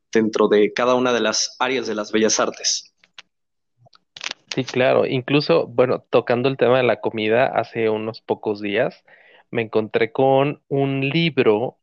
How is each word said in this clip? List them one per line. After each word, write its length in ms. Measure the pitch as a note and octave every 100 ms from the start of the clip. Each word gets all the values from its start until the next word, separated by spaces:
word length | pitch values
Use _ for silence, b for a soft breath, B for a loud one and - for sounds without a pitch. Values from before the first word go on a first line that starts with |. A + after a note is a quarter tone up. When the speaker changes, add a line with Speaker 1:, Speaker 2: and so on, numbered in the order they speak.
| _
Speaker 1:
dentro 340 | A2+ A2 A2 G#2
de 260 | G#2 G2+
cada 220 | - B2
una 180 | B2+ B2
de 60 | A#2+
las 360 | A2 - - -
áreas 300 | B2+ C3 A2+
de 80 | G#2
las 160 | G#2+
bellas 260 | A2 A2 -
artes. 560 | A#2 - - - - _ _ - - _ _ _ _ _ _ _ _ - - - -
Speaker 2:
Sí, 100 | -
claro. 400 | B2 B2 C3 B2+
Incluso, 640 | G#2+ C3+ B2 C#3+ - E3 -
bueno, 380 | A#2+ B2+ G#2 -
tocando 380 | B2+ - A#2+ C3+
el 80 | C3+
tema 200 | A#2+ C3
de 80 |
la 160 | B2 G#2
comida, 460 | G#2+ A2 G#2+ A2+ C3
hace 420 | G#2 A2+ A#2 A2
unos 300 | G#2+ A2 -
pocos 400 | - G#2+ - G#2
días 420 | G#2 G2+ C#3 - _ b b b b
me 120 | A#2+
encontré 500 | A2 A2 G#2+ A#2 A2+
con 500 | - C3+ C3+ C#3+ - -
un 400 | C#3 C#3 C3+ C3+
libro 680 | D#3+ E3 C3+ A#2 G#2+ B2+ -